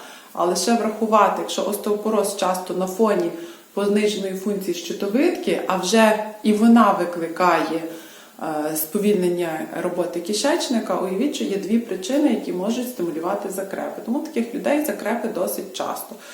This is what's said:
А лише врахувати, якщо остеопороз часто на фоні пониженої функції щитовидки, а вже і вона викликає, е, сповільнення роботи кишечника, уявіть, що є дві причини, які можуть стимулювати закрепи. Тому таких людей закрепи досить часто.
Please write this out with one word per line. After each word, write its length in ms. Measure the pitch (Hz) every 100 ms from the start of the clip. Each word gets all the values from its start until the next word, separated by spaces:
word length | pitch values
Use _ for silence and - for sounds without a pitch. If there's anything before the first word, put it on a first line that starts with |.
| - - -
А 120 | -
лише 300 | 175 185 -
врахувати, 600 | 226 220 - 220 220 190 -
якщо 280 | - - 196
остеопороз 680 | 208 214 208 220 214 196 -
часто 380 | 185 185 -
на 120 | 175 185
фоні 440 | - 220 190 170 - - - -
пониженої 600 | 196 202 208 208 190 190
функції 400 | 185 208 190 175
щитовидки, 880 | 170 - 196 202 233 349 - - 190 -
а 100 | 185
вже 480 | 180 226 220 214 - -
і 100 | 214
вона 400 | 208 233 233 202 180
викликає, 840 | 175 170 165 - 180 165 151 160 - - - - - -
е, 340 | 160 151 151 156
сповільнення 840 | - 202 208 180 180 175 170 156 156 -
роботи 380 | 180 180 170 175
кишечника, 760 | - 208 277 349 - 226 208 175
уявіть, 380 | 185 196 294
що 100 | -
є 120 | 196 196
дві 220 | 185 233
причини, 500 | - 185 - 285 294
які 240 | 214 185
можуть 360 | 175 202 240 240
стимулювати 600 | - 170 156 175 202 196
закрепи. 520 | 190 190 - 147 - 220
Тому 120 | 285
таких 360 | 311 240 -
людей 300 | - 226 294
закрепи 440 | 254 202 208 233 214
досить 440 | 170 190 - -
часто. 420 | - 135 - - - -